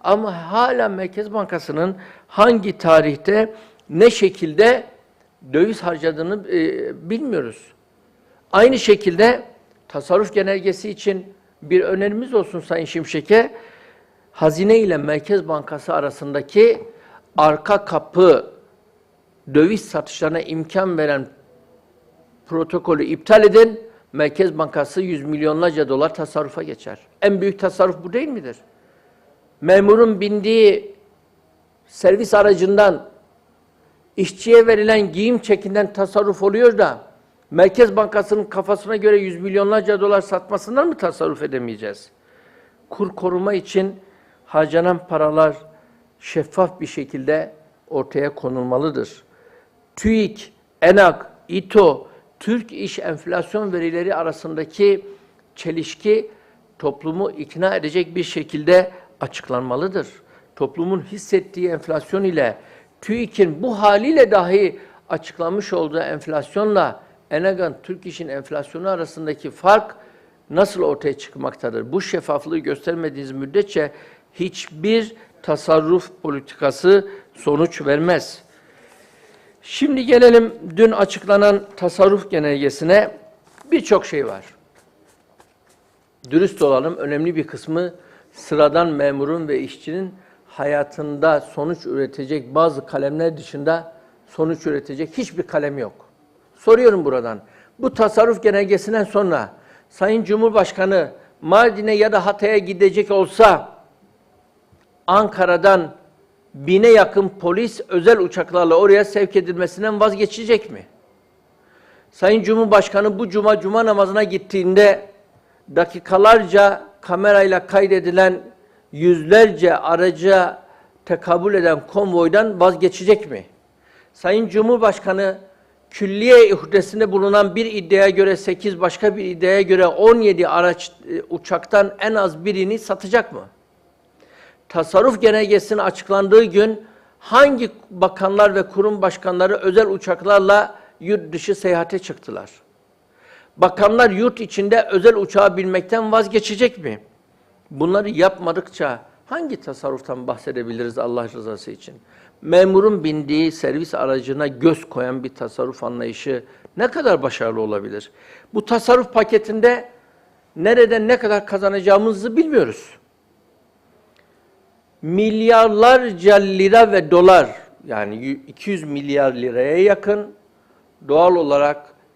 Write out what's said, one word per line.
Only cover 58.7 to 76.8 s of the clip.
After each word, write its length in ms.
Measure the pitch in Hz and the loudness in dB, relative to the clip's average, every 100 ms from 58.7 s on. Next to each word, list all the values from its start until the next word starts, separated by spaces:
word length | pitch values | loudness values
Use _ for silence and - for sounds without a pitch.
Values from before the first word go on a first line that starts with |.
| 180 185 - - - | 2 2 -6 -20 -14
açıklanmalıdır. 840 | 139 - - 127 127 127 190 185 135 - _ _ _ - | -12 -12 -8 -8 -6 -6 -6 -8 -10 -16 _ _ _ -8
Toplumun 460 | 139 165 175 190 | -8 -6 -6 -6
hissettiği 680 | 190 202 - 190 190 180 180 | -8 -16 -4 -2 -2 -8 -6
enflasyon 540 | 160 165 156 - 196 | -6 -6 -8 -6 -4
ile 340 | 196 160 120 - - - _ _ | -2 -2 -2 -4 -14 -20 _ _
tüik'in 640 | - 233 226 - 180 151 | -8 -6 -4 0 0 0
bu 180 | 247 202 | -6 0
haliyle 500 | 208 208 262 320 226 | 2 2 2 2 4
dahi 480 | 202 175 196 185 - - _ - | 2 2 0 0 -4 -18 _ -10
açıklamış 640 | 160 - - 170 202 196 | -10 -10 -8 -6 -6 -6
olduğu 260 | 175 156 160 | -6 -4 -6
enflasyonla 1080 | 139 151 160 156 139 196 214 202 143 - _ _ - | -8 -10 -8 -8 -6 -4 -2 0 -2 -4 _ _ -8
enag'ın, 440 | 151 185 185 170 131 | -4 -2 -2 -6 -8
Türk 220 | - 185 185 | -14 -14 -16
İş'in 220 | 156 165 | -14 -12
enflasyonu 640 | 139 139 151 139 165 190 | -12 -10 -12 -12 -10 -6
arasındaki 600 | 185 160 - 156 151 143 | -6 -8 -10 -10 -10 -12
fark 440 | - 180 220 220 - _ _ _ _ - | -2 2 2 0 -14 _ _ _ _ -6
nasıl 340 | 156 196 180 | -2 -2 -2
ortaya 340 | 156 143 151 135 | -4 -4 -6 -8
çıkmaktadır? 720 | - 139 131 - 120 113 113 | -12 -12 -12 -10 -10 -8 -6
Bu 100 | 175 | -8
şeffaflığı 560 | 185 180 - 143 156 165 | -6 -6 -6 -8 -6 -8
göstermediğiniz 760 | 147 143 - 165 156 139 135 | -6 -8 -8 -8 -8 -10 -14
müddetçe 600 | 135 139 190 202 170 147 - - _ _ | -12 -6 -4 -2 -4 -6 -8 -20 _ _
hiçbir 800 | - 180 - - 156 196 226 220 - _ _ | -10 -10 -10 -18 -8 -2 -2 -2 -12 _ _
tasarruf 720 | - 151 - 160 156 180 - - | -6 -4 0 0 2 0 -2 -12
politikası 840 | 156 139 - - 143 135 | -10 -10 -12 -4 -4 0